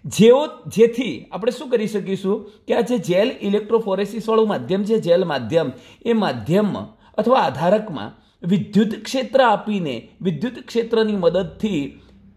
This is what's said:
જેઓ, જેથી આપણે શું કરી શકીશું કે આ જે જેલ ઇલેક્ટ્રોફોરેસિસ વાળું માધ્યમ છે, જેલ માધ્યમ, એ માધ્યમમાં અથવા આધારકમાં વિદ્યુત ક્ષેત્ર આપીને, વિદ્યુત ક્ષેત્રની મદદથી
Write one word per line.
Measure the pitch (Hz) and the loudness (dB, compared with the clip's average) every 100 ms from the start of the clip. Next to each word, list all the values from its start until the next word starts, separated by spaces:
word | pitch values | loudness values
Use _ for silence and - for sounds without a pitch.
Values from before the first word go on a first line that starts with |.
| 151 - | -6 4
જેઓ, | 220 262 302 - 147 | 6 6 4 -8 -8
જેથી | 147 226 233 240 117 - | 2 4 2 -4 -6 -10
આપણે | 180 220 | -6 -4
શું | - 294 | -4 -4
કરી | 240 214 | -2 -2
શકીશું | 214 175 190 190 208 - - | -4 -4 -4 -2 -4 -6 -14
કે | - | -4
આ | 233 | -2
જે | 214 240 | 0 -2
જેલ | 156 180 247 262 | 0 2 2 0
ઇલેક્ટ્રોફોરેસિસ | 202 208 208 226 220 190 202 226 220 | -2 -2 0 0 0 -2 -4 -4 0
વાળું | 220 220 | 2 2
માધ્યમ | 160 123 190 | 0 -2 -2
છે, | 208 220 | 0 0
જેલ | 160 175 175 | 2 2 2
માધ્યમ, | 139 113 160 143 - - - 233 | -2 0 0 0 -4 -16 -8 -2
એ | 226 | 0
માધ્યમમાં | 180 123 107 185 208 113 104 - _ - | 0 -2 0 2 2 -2 -8 -16 _ -2
અથવા | 214 254 | 2 2
આધારકમાં | 165 127 170 208 214 139 107 - _ _ | 2 0 2 2 0 -8 -10 -14 _ _
વિદ્યુત | 170 190 - 190 220 - | -2 0 2 2 2 -2
ક્ષેત્ર | - 269 247 262 | -6 -4 0 4
આપીને, | 247 202 208 202 160 113 - - | 4 2 0 -4 -4 -6 -10 -6
વિદ્યુત | 175 151 240 240 | -4 -4 -6 -8
ક્ષેત્રની | - 233 233 226 214 208 | -6 -4 0 0 0 0
મદદથી | 170 175 185 - 220 170 139 - - _ - | 0 0 -2 -4 -4 -2 -4 -10 -20 _ -20